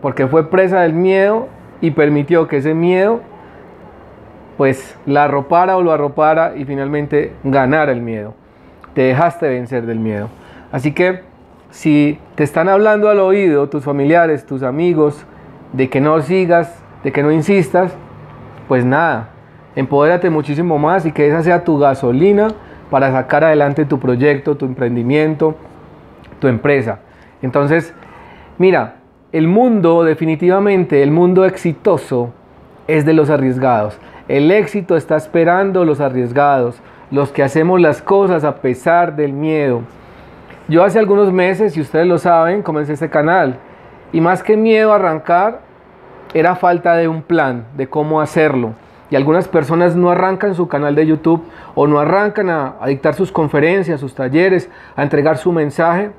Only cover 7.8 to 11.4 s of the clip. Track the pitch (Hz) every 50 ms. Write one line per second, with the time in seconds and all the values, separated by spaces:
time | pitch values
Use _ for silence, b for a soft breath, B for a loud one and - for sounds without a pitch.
7.8 | 151 143 127 120 120 117 113 107 104 107 110 _ _ B B B B B B B
8.8 | B - - - 131 131 127 131 165 170 - - 170 151 131 123 123 113 131 123
9.8 | 117 113 113 113 113 110 107 104 104 110 - B B B B B B B - 139
10.8 | 127 151 147 - 180 185 185 180 - - - -